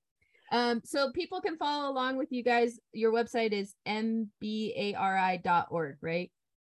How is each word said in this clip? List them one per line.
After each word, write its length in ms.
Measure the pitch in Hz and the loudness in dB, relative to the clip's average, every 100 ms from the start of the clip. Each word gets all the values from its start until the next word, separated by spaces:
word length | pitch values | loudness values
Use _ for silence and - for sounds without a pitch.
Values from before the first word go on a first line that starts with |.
| _ _ _ _ - | _ _ _ _ -2
um, 300 | 233 240 233 | 0 2 0
so 280 | - 294 269 | -2 0 0
people 260 | 247 330 370 | -2 -4 -4
can 160 | 381 320 | -4 -2
follow 320 | 294 294 277 | -2 -2 -2
along 260 | 262 254 262 | -2 0 -2
with 140 | 269 | -2
you 100 | 254 | -2
guys. 340 | 240 240 240 233 _ | 2 4 4 0 _
Your 220 | - 220 | 0 2
website 400 | 226 233 240 220 | 2 2 0 0
is 200 | 202 202 - - | 0 -4 -8 -6
M 440 | 214 226 226 214 - | -2 0 -2 -4 -6
B 320 | 214 214 214 - | -6 -4 -4 -2
A 180 | 202 | -2
R 240 | 190 190 190 | 0 0 2
I 200 | 185 180 | 2 0
dot 300 | 175 170 - | 2 2 2
org, 260 | 170 151 139 | -2 -4 -6
right? 280 | 165 170 180 _ _ _ | -4 -2 -4 _ _ _